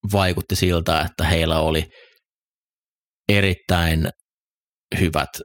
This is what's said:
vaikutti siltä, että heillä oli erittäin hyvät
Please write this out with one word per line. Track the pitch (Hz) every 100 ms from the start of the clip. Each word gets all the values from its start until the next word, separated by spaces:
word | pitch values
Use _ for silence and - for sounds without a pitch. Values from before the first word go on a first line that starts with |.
| 101
vaikutti | 98 92 90 - 95
siltä, | 90 85 82 80
että | 82 -
heillä | 80 82 80 80
oli | 78 80 80 - - _ _ _ _ _ _ _ _ _ _ _ -
erittäin | 101 98 90 - 87 85 80 82 - _ _ _ _ _ _ _ -
hyvät | 90 78 69 -